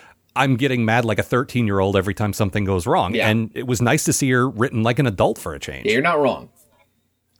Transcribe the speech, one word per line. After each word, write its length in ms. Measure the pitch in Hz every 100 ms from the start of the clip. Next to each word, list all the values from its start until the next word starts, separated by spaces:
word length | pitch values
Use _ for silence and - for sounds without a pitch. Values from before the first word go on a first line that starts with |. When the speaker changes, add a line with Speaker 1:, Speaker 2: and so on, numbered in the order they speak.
| - _ _ -
Speaker 1:
"I'm 220 | 139 120
getting 260 | 135 127
mad 220 | 110 117 117
like 120 | 104
a 40 |
thirteen-year-old 720 | 98 123 - 127 110 98 95 98
every 180 | 95
time 200 | 95 104
something 320 | 95 101 104 98
goes 200 | 95 98
wrong." 300 | 175 92 110
Speaker 2:
Yeah. 140 | 107
Speaker 1:
And 220 | 113 110 120
it 120 | 123
was 140 | 113
nice 220 | 120 151
to 80 | -
see 160 | - 135
her 180 | 127 127
written 340 | 107 127 110
like 160 | 110 123
an 80 | 135
adult 300 | 92 107 113
for 160 | 87
a 60 | 71
change. 260 | - 67 104
Speaker 2:
Yeah, 80 |
you're 80 | 113
not 180 | 165 156
wrong. 300 | 135 80 64 _ _ _ _ _ _ _ _ _